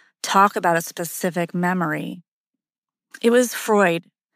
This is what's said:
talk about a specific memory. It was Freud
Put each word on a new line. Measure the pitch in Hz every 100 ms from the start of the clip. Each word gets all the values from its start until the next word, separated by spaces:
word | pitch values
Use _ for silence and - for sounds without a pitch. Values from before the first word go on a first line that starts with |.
| _ _
talk | - 196 202
about | 214 180 165
a |
specific | - - 170 - 185 170 170
memory. | 175 175 185 160 151 175 185 - _ _ _ _ _ _ _ _ -
It | 233
was | 240 247
Freud | - - 208 185 170 - _ _